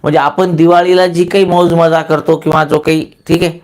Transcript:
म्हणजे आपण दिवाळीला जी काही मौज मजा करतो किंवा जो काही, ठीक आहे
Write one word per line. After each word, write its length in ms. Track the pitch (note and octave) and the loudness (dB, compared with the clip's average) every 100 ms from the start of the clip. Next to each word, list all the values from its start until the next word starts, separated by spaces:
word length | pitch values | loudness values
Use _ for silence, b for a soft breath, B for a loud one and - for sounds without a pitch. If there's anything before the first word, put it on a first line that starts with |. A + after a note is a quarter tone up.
म्हणजे 160 | D#3 D3+ | 0 0
आपण 360 | C#3+ E3 F#3 D#3+ | 0 -2 -2 2
दिवाळीला 500 | E3 F3 F3+ F3+ F#3 | 2 4 2 2 0
जी 180 | E3+ | 0
काही 200 | F3 G3+ | 0 0
मौज 280 | F#3 F3 F3 | 0 2 2
मजा 280 | E3+ E3 E3 | 2 2 0
करतो 340 | D#3+ D#3 C#3+ D#3+ | -2 -4 0 -2
किंवा 280 | D#3 D#3 | 0 -2
जो 140 | D3+ D3+ | 0 -2
काही, 260 | D3+ D#3+ - _ - | -2 -4 -6 _ -4
ठीक 140 | E3+ | -2
आहे 160 | F3 E3+ | -2 -6